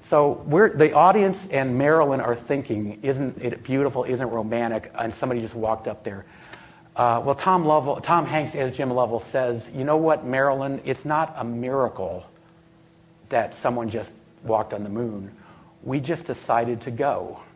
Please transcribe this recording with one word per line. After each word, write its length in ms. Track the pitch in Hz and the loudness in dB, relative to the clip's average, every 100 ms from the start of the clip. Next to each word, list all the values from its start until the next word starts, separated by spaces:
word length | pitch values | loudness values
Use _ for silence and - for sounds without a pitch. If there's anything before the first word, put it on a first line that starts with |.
So 420 | - 156 143 120 147 | 2 4 4 0 0
we're, 240 | 156 214 | 4 4
the 240 | - 151 | 6 6
audience 560 | 143 170 202 190 185 - | 8 8 8 4 0 -4
and 260 | 139 131 123 | -2 0 2
Marilyn 460 | 139 160 147 135 | 4 6 4 2
are 140 | 110 117 | 0 -2
thinking, 640 | - 139 139 107 104 107 | -2 -4 -2 -4 -4 -4
"Isn't 400 | 139 135 135 - | -2 -2 -2 -4
it 220 | 123 - | -6 -6
beautiful, 400 | - 131 139 123 | -2 0 0 0
isn't 220 | 120 127 127 | -2 -2 -2
it 60 | |
romantic?" 600 | 113 110 117 117 110 - - | -4 -2 -2 -2 -2 -6 -6
And 160 | 117 | -6
somebody 300 | 107 131 120 | -4 -4 -2
just 140 | 110 113 | -4 -4
walked 320 | 110 110 - | -2 -2 -4
up 160 | 107 | -8
there. 220 | - 98 - - - - - - - - | -10 -10 -14 -20 -20 -20 -20 -20 -14 0
Uh, 260 | 120 117 | 2 2
well, 120 | 135 139 | 0 0
Tom 300 | - 185 156 | 4 4 6
Lovell, 320 | 151 139 135 | 4 2 -4
Tom 280 | - 170 - | 2 2 2
Hanks 300 | 156 135 - | -2 -2 -4
as 200 | 131 127 | -4 -2
Jim 140 | 135 | -2
Lovell 300 | 123 120 117 | 0 0 -2
says, 500 | - 135 127 117 - 139 | -2 -2 0 -2 -6 -6
"You 80 | |
know 140 | 135 156 | 0 2
what, 280 | 160 151 127 | 4 2 0
Marilyn? 560 | 131 139 135 135 135 - | 2 2 2 -2 -6 -4
It's 180 | 131 | -6
not 300 | 147 151 160 - | -2 -2 -2 -4
a 60 | |
miracle 840 | 117 117 127 135 123 - 92 90 - _ _ _ _ _ _ _ _ _ - | -6 -4 -2 0 -2 -2 -8 -8 -12 _ _ _ _ _ _ _ _ _ -4
that 260 | 123 107 | -2 -2
someone 360 | - 135 120 117 | -4 -4 -2 -4
just 220 | 107 - - - _ | -6 -10 -16 -20 _
walked 300 | - 110 107 | -2 0 0
on 100 | 104 | -6
the 60 | 104 | -6
moon. 420 | 104 120 104 98 - - - - _ | -6 -6 -8 -12 -18 -20 -20 -20 _
We 160 | 127 135 | -6 -4
just 260 | 135 160 - | -4 -6 -6
decided 540 | 131 - 117 120 117 | -10 0 0 2 -4
to 100 | 123 | -6
go." 500 | 117 139 101 90 - - | -2 -2 -2 -6 -12 -18